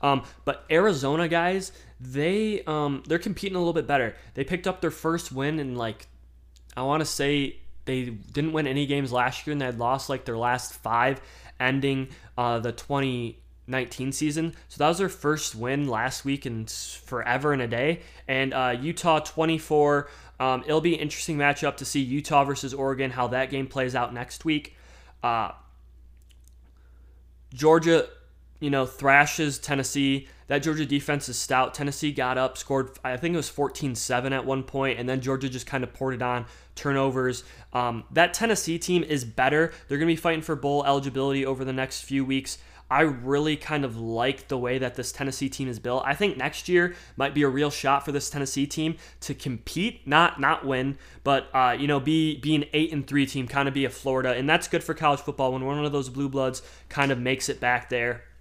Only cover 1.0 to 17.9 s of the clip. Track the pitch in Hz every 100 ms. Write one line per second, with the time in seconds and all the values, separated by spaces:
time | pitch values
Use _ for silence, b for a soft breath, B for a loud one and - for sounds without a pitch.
1 | 135 156 170 165 175 190 185 B B B
2 | 127 131 156 202 220 214 - 151 147 139
3 | - 165 214 170 196 185 170 170 123 143
4 | 117 - B - 139 175 185 185 165 151
5 | 160 165 170 131 139 156 135 123 113 110
6 | - - - - - - - - 131 151
7 | 151 - 139 143 139 - - - - 131
8 | 123 110 - - 160 156 147 135 143 143
9 | 135 123 123 131 - 147 127 117 120 135
10 | - 135 - 113 120 127 - - 113 117
11 | 123 135 B B B B 127 135 139 135
12 | 131 B B - 120 117 117 113 - 139
13 | 135 123 117 - - - - 131 123 -
14 | 131 135 151 147 165 160 B - 147 170
15 | 190 - 147 151 - 110 120 139 143 110
16 | 127 - 139 139 139 113 110 - - -
17 | - 123 120 127 147 143 120 117 143